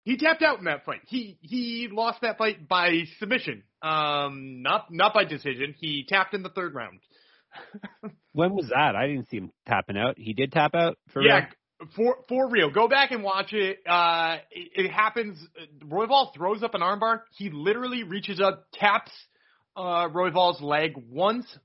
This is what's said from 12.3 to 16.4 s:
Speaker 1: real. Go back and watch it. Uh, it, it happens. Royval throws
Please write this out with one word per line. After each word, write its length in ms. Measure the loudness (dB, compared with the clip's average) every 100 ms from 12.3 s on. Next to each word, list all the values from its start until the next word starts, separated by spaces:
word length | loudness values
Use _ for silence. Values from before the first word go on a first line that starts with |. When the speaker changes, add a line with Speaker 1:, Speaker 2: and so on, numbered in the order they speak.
| 0 2
Speaker 1:
real. 220 | 4 4
Go 160 | 4 4
back 240 | 4 2
and 120 | 0
watch 280 | -2 -2 -2
it. 280 | -2 -2 -2 0
Uh, 520 | 2 4 2 0 -2 -8
it, 340 | -16 -8 -4 0
it 60 |
happens. 460 | 2 2 0 -6 -10 -20 -20 -20 -20
Royval 500 | -6 -4 2 4 2
throws 300 | -2